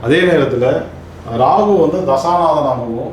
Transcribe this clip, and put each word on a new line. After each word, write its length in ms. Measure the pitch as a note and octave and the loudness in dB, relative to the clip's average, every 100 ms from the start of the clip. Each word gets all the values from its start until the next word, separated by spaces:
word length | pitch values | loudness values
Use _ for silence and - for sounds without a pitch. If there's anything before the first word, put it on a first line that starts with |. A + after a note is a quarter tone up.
| A#2+ | 2
அதே 140 | D#3+ F3+ | 2 4
நேரத்துல 360 | D#3+ B2 A#2+ B2+ D3 - - - - A2+ A#2 | 2 2 0 0 0 -6 -14 -18 -18 -8 0
ராகு 320 | C3 G3 G#3 F#3+ | 2 4 2 2
வந்து 160 | D3+ - - | 2 0 0
தசாநாதனாகவோ 960 | C3+ E3+ F3 E3 D3+ C#3 A#2+ A#2 A#2 B2+ | 0 0 0 2 0 0 -4 -6 -8 -8